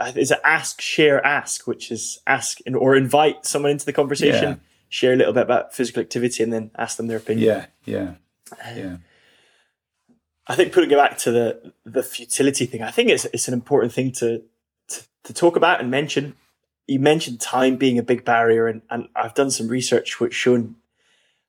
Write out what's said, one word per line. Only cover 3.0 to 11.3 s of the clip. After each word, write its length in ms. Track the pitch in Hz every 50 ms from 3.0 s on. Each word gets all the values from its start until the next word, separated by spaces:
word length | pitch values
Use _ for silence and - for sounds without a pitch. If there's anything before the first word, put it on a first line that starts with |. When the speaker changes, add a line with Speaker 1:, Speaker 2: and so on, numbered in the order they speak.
| 135 123 - 147 156 151 - - -
Speaker 1:
someone 260 | - - 143 147 143
into 140 | 147 143 -
the 60 | 151
conversation, 580 | 143 156 139 135 143 - - 147 - - - 147
Speaker 2:
Yeah. 60 | 135 - _ _ _ _ _ _
Speaker 1:
share 240 | - - - 127 127
a 20 |
little 160 | 127 - -
bit 100 | 113 123
about 320 | - 117 123 - - - -
physical 280 | - 127 113 - -
activity, 400 | - - - 123 120 123 - -
and 100 | 117 117
then 180 | 113 110 107 107 -
ask 220 | - 113 - - -
them 80 | 117
their 100 | 117 113
opinion. 300 | 107 - - 110 113 110 110
Speaker 2:
Yeah, 180 | 104 98 87 - _ _ _
yeah, 300 | - 107 101 98 87 85 - _ _ _ _ _ - - - -
Speaker 1:
Um, 120 | 113 113
Speaker 2:
yeah. 200 | 110 98 92 87 87 85 _ _ _ _ _ _ _ _ _ _ _ _ _ _ _ _ _ _ _ _ _ _ _ _ _ _ _ _ -
Speaker 1:
I 60 | 127
think 180 | 180 180 -
putting 180 | - 180 160 135
it 60 | 143
back 200 | 143 139 - - -
to 120 | - 131